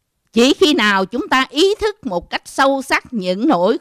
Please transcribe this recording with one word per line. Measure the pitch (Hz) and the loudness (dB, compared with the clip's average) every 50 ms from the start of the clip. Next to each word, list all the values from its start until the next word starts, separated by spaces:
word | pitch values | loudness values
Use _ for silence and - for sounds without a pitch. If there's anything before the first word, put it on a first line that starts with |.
| _ _ _ _ _ _ - | _ _ _ _ _ _ 0
Chỉ | 220 240 277 - | 2 4 4 4
khi | - 381 302 294 | 2 2 2 2
nào | 339 220 214 202 190 190 | 2 2 2 2 0 0
chúng | 190 - 247 320 359 | -2 -4 -6 -4 -2
ta | 277 254 262 - | 0 -2 -2 -2
ý | - 285 349 392 415 | -2 0 0 0 0
thức | - 403 440 403 _ - | 0 -4 -4 -4 _ -8
một | 262 180 175 - - | -6 -6 -6 -6 -6
cách | - - - | -10 -10 -10
sâu | - - - 269 277 277 269 | -8 -4 -2 0 0 0 -2
sắc | 262 - 320 - - - 247 | -2 -4 -4 -4 -4 -6 -8
những | 220 185 180 185 196 233 311 | -6 -4 -4 -4 -2 0 0
nỗi | 262 175 175 202 254 - | 2 2 2 0 0 -2